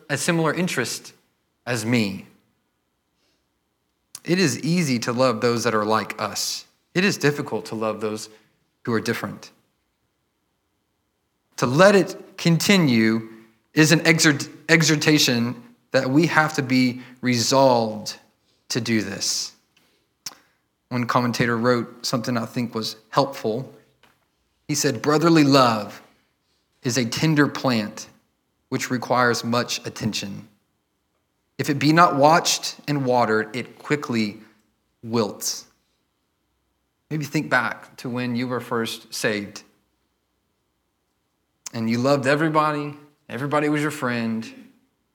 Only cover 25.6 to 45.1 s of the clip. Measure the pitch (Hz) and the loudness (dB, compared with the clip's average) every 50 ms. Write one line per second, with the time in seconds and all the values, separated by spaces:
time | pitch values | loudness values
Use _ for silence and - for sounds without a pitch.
25.6 | 127 120 110 107 101 104 - - - _ _ _ _ _ _ _ _ _ _ _ | 6 6 4 0 -4 -8 -14 -18 -20 _ _ _ _ _ _ _ _ _ _ _
26.6 | _ _ _ _ - 127 113 131 120 113 - - 156 165 156 147 143 139 - - | _ _ _ _ -6 -4 -2 0 -2 -2 -2 0 2 2 4 4 4 2 2 -2
27.6 | - 135 120 110 104 101 - - - - - _ _ _ _ _ _ _ _ _ | -2 0 0 0 -2 -4 -8 -14 -18 -18 -20 _ _ _ _ _ _ _ _ _
28.6 | _ - 131 123 - - 127 117 - - 127 123 123 120 117 - - 117 120 123 | _ -8 -6 -6 -4 -4 -6 -4 -2 -2 0 2 2 2 2 0 -2 -2 -2 -2
29.6 | 113 - - - - 117 - - - 110 98 - 104 101 98 104 104 - _ _ | -2 -2 -6 -8 -8 -10 -10 -6 -4 -4 -4 -4 -8 -8 -12 -14 -16 -20 _ _
30.6 | _ _ _ _ _ _ _ _ _ _ _ _ _ _ _ _ _ _ _ - | _ _ _ _ _ _ _ _ _ _ _ _ _ _ _ _ _ _ _ -6
31.6 | 131 156 143 135 135 147 156 170 175 - - 135 139 151 165 175 165 - - - | -4 -4 -2 0 2 4 6 6 6 6 6 6 6 6 6 4 2 0 -2 -2
32.6 | - - - - - - 147 143 135 127 123 123 117 110 110 110 110 - - 127 | -4 -8 -10 -10 -6 -4 -4 -2 0 0 2 2 2 2 2 0 -2 -4 -8 -10
33.6 | - - - - - - 147 143 - - 120 113 110 104 92 - - - _ _ | -10 -10 -14 -12 -6 -4 -4 -4 -4 -4 -2 -2 -2 -4 -6 -12 -18 -20 _ _
34.6 | _ _ _ _ _ _ _ _ - 113 113 117 107 98 - - - - - - | _ _ _ _ _ _ _ _ -10 -4 -2 0 0 -2 -4 -8 -8 -8 -8 -8
35.6 | - _ _ _ _ _ _ _ _ _ _ _ _ _ _ _ _ _ _ _ | -12 _ _ _ _ _ _ _ _ _ _ _ _ _ _ _ _ _ _ _
36.6 | _ _ _ _ _ _ _ _ _ - 151 156 143 127 - 156 143 - 135 123 | _ _ _ _ _ _ _ _ _ -8 -8 -8 -6 -4 -4 -4 -2 0 0 0
37.6 | 117 104 - - - - _ - - 127 117 123 123 123 120 117 127 123 127 117 | 0 -2 -6 -10 -16 -20 _ -12 -10 -8 -6 -4 -4 -4 -4 -4 -4 -4 -4 -6
38.6 | 120 - 123 113 113 107 - - - - - - - 120 107 104 101 95 - - | -6 -4 -4 -4 -4 -4 -8 -12 -14 -14 -10 -4 -4 -2 -2 -4 -6 -8 -12 -18
39.6 | - _ _ _ _ _ _ _ _ _ _ _ _ _ _ _ _ _ _ _ | -20 _ _ _ _ _ _ _ _ _ _ _ _ _ _ _ _ _ _ _
40.6 | _ _ _ _ _ _ _ _ _ _ _ _ _ _ _ _ _ _ _ _ | _ _ _ _ _ _ _ _ _ _ _ _ _ _ _ _ _ _ _ _
41.6 | - - - 120 113 113 117 117 123 139 143 143 120 131 147 147 160 160 156 156 | -18 -12 -8 -4 -2 -2 0 0 2 2 2 2 2 2 0 2 0 0 0 0
42.6 | 151 151 147 147 147 147 143 - - _ _ _ _ - - 123 139 143 147 147 | 0 0 -2 -4 -6 -10 -12 -16 -20 _ _ _ _ -12 -10 -8 -6 -2 -2 0
43.6 | 151 147 151 147 151 156 147 - 135 123 120 117 117 113 113 110 113 - - - | 0 0 0 0 -2 -4 -4 -4 -6 -4 -4 -2 -4 -4 -4 -6 -8 -10 -16 -20
44.6 | - - _ _ _ _ _ _ _ _ | -20 -20 _ _ _ _ _ _ _ _